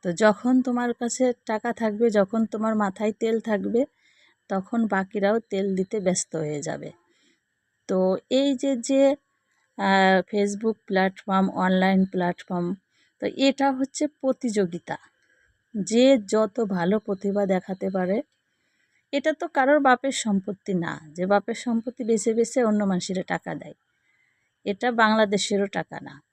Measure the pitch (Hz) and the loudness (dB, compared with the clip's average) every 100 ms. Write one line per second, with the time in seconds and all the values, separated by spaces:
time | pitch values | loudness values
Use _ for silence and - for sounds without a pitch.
0 | 180 170 214 202 247 254 254 240 240 233 | -4 2 4 4 2 2 2 -2 -2 -4
1 | 233 - 254 240 - 220 240 233 226 208 | -6 0 0 0 -4 -4 -4 -4 -4 2
2 | 233 208 196 226 220 220 220 220 202 190 | 2 2 0 0 -2 -2 -2 0 -2 -2
3 | 214 214 226 226 226 208 196 226 285 _ | -4 -2 -2 -2 -2 -2 0 -2 -2 _
4 | _ _ _ _ _ 196 190 233 220 196 | _ _ _ _ _ -6 -4 -2 0 -2
5 | 190 208 196 226 - 196 196 190 185 220 | -2 0 0 0 -2 -4 -2 -2 -2 -2
6 | 185 180 - 165 151 151 156 151 143 - | -2 -2 -4 -6 -6 -6 -6 -8 -10 -18
7 | _ _ _ _ _ _ _ _ - 185 | _ _ _ _ _ _ _ _ -4 0
8 | 185 190 _ 262 277 262 277 269 233 269 | 0 0 _ 0 2 0 -2 -2 0 4
9 | 277 285 _ _ _ _ _ - 196 196 | 4 2 _ _ _ _ _ -4 2 4
10 | 190 190 180 208 202 202 220 214 - 190 | 6 4 2 0 0 0 -4 -4 -2 0
11 | 190 190 - 190 190 - 185 185 185 190 | 0 -2 -2 0 0 0 0 2 4 4
12 | 190 190 175 175 - 180 175 196 _ _ | 2 0 -2 -4 -6 -6 -4 -6 _ _
13 | _ _ 202 - 269 269 277 262 269 - | _ _ -6 0 0 2 -2 0 -4 -4
14 | 302 _ 262 262 247 208 185 175 - 151 | -6 _ -4 -2 -2 0 -2 -4 -10 -12
15 | _ _ _ _ _ _ _ 220 165 220 | _ _ _ _ _ _ _ -8 0 4
16 | 262 269 196 214 220 226 220 190 175 214 | 6 6 2 0 0 -2 -4 0 0 0
17 | 214 190 202 202 196 190 - 190 196 190 | -2 -4 -2 -2 0 0 -2 -8 -4 -4
18 | 180 208 - _ _ _ _ _ _ _ | -2 -2 -4 _ _ _ _ _ _ _
19 | _ 285 311 302 339 - 262 302 277 247 | _ -2 -2 -4 -4 0 4 4 6 2
20 | 277 262 220 196 190 196 - 185 165 151 | 0 -4 -2 -2 -2 -10 -4 -2 -2 -8
21 | 156 160 185 202 202 220 - 226 240 - | -12 -6 0 0 0 -8 -4 -4 -4 -8
22 | 226 226 226 220 226 269 233 208 202 185 | -2 0 0 0 0 0 0 2 0 -2
23 | - 185 175 170 - 156 - - _ _ | -2 -6 -4 -6 -6 -12 -12 -20 _ _
24 | _ _ _ _ _ _ - 196 240 233 | _ _ _ _ _ _ -8 -4 -2 2
25 | 220 220 214 202 - 202 196 180 160 151 | 2 4 2 0 -2 -2 -2 -4 -8 -12
26 | 139 143 _ | -16 -20 _